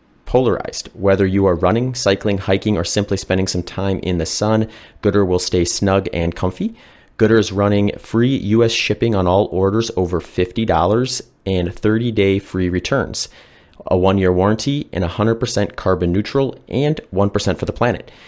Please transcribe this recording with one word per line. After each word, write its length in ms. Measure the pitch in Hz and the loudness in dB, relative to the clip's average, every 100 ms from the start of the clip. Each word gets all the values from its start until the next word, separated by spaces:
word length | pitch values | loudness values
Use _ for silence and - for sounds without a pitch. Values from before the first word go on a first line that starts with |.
| _ _ - | _ _ -2
polarized. 640 | 127 123 78 - - - | 0 2 0 -4 -12 -12
Whether 320 | - 98 98 95 | -2 2 2 2
you 200 | 98 95 | 4 2
are 100 | 85 | 2
running, 400 | 90 113 127 123 | 2 2 -2 -2
cycling, 420 | 101 98 107 98 | 0 0 0 -2
hiking, 400 | 95 98 107 95 | 0 0 0 0
or 60 | |
simply 320 | 90 - 101 98 | 0 -2 -2 -2
spending 320 | - 95 95 | -2 -2 0
some 160 | 92 | -2
time 360 | 85 - 98 98 | -6 -4 -2 -2
in 180 | - 90 | -2 -2
the 80 | 80 | -2
sun, 440 | - 107 110 110 - - - | -2 0 0 0 -6 -20 -4
Goodr 220 | 104 101 92 | 0 2 2
will 140 | 90 | 0
stay 240 | - 90 | 0 0
snug 460 | 85 - 98 95 95 | 0 0 0 0 0
and 240 | - 85 - | -2 -4 -2
comfy. 400 | 92 - 214 - - - _ - | -4 -2 -6 -8 -20 -20 _ 0
Goodr 220 | 110 113 | 4 4
is 120 | 101 | 2
running 440 | 95 104 101 101 - | 0 2 2 0 -2
free 380 | - 113 120 135 | -4 0 2 0
U 280 | 101 110 | 0 2
S 80 | 113 | 2
shipping 440 | - - 104 117 101 | 0 -2 0 0 0
on 100 | 90 | 2
all 220 | 92 - | 2 2
orders 360 | 90 95 107 113 - | 0 0 0 -2 -2
over 240 | 90 87 | -2 -2
fifty 460 | - - 90 - 110 | -4 -2 -2 -2 0
dollars 560 | 82 90 113 127 - - _ | 2 2 0 -2 -6 -12 _
and 300 | - 95 87 | -4 -2 -2
thirty-day 640 | - 107 110 120 107 98 98 | -2 0 0 0 2 2 2
free 320 | - 92 90 | -2 -4 -2
returns, 580 | 90 - 104 90 - - - - _ _ - - | -2 -2 -2 -2 -6 -10 -14 -20 _ _ -12 -2
a 100 | 92 | 2
one-year 340 | 92 98 92 | 2 2 2
warranty, 560 | 90 98 110 139 143 - | 2 2 0 -2 -4 -4
and 100 | - | -4
a 40 | 85 | -4
hundred 280 | - 110 113 | 0 0 0
percent 400 | - - 101 - | -2 -2 -4 -2
carbon 360 | 98 90 87 | -2 0 2
neutral 440 | 92 107 135 135 - - | 0 -2 -2 -2 -6 -8
and 320 | 120 147 151 - | -2 -2 -2 -4
one 220 | 92 101 | 0 0
percent 260 | 202 - - | 0 -2 -2
for 80 | - | -2
the 80 | |
planet. 380 | - 120 107 - - | 0 0 0 -8 -20